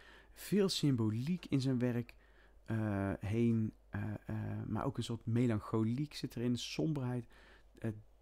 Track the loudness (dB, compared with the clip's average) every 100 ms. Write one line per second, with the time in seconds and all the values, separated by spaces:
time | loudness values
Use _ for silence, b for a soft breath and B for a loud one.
0 | B B B -16 0 4 4 4 2 4
1 | 2 0 0 -4 0 0 2 2 2 0
2 | -4 -10 b b b b -4 -2 0 0
3 | 0 -2 -2 2 4 4 0 -4 -10 -6
4 | -4 -6 -6 -4 -4 -4 -4 -2 -2 -4
5 | -4 -4 0 2 4 2 0 0 2 0
6 | -4 -6 -8 -2 0 0 -2 -2 0 0
7 | -2 -4 -6 b b b b -8 -6 -6
8 | -10 -20